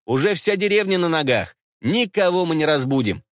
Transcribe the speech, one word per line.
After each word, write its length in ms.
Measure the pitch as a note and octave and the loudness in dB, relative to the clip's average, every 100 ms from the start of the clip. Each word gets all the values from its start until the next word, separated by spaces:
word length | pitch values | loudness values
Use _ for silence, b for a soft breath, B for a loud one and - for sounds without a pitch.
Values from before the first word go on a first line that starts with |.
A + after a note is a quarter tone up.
уже 300 | - C3 E3+ | -4 0 0
вся 220 | F#3 G#3 G3+ | 0 0 0
деревня 420 | G3+ G#3 G3 F#3 | 0 0 0 0
на 100 | F3 | 0
ногах. 480 | D#3+ C#3 A#2 E2 - _ _ | 0 0 0 -2 -12 _ _
Никого 640 | A#2+ G#3+ A3+ G#3 F#3 F3+ F3 | -2 0 0 0 0 0 0
мы 100 | D#3+ | 0
не 80 | D3+ | 0
разбудим. 560 | D3 C3 C3+ G#2+ F#2 - | 0 0 0 0 -4 -10